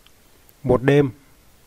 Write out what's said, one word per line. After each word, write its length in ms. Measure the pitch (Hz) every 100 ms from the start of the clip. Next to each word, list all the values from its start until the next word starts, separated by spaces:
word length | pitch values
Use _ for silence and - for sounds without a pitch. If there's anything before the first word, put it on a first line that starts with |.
| _ _ _ _ _ _
Một 200 | 120 123
đêm, 280 | 131 143 139 - _ _ _ _